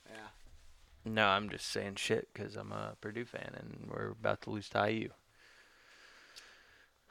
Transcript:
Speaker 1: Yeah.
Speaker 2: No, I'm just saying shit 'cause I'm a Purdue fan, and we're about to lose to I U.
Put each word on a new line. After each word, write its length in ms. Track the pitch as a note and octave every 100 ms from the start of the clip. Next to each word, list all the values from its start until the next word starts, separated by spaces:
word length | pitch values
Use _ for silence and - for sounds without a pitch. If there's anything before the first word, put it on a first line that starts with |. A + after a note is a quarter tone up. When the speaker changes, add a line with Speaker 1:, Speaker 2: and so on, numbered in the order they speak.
| -
Speaker 1:
Yeah. 200 | A2 G#2+ - - - - - - - A2
Speaker 2:
No, 140 | A2 G2+
I'm 240 | F#2+ G#2
just 160 | - -
saying 280 | G#2+ G2+ G2
shit 340 | - A2 - -
'cause 200 | G#2+ G#2+
I'm 160 | G#2
a 240 | G#2 G#2+ G#2+
Purdue 240 | G#2+ A2 A#2+
fan, 300 | - - -
and 320 | - - -
we're 180 | - G#2+
about 300 | A2 A2 G2+
to 80 | -
lose 180 | G#2+ G#2
to 100 | G#2
I 60 | G#2
U. 240 | A2 A2 - _ - - - - - - - - - - - - - - - - _ _